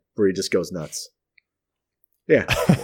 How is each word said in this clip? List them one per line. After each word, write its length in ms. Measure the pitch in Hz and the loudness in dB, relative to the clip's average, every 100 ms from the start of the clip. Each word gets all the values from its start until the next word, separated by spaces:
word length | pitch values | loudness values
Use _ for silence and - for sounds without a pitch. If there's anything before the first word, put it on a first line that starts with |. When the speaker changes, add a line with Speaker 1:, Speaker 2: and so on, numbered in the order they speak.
| _ | _
Speaker 1:
where 120 | - 101 | 0 0
he 40 | |
just 180 | 95 95 | 0 -2
goes 220 | 95 82 | -2 -4
nuts. 380 | 90 76 - - _ _ _ _ _ _ _ _ _ _ _ - | -8 -10 -12 -16 _ _ _ _ _ _ _ _ _ _ _ 0
Yeah. 200 | 143 - | 0 2
Speaker 2:
<laughs> 220 | - - 151 | 0 2 2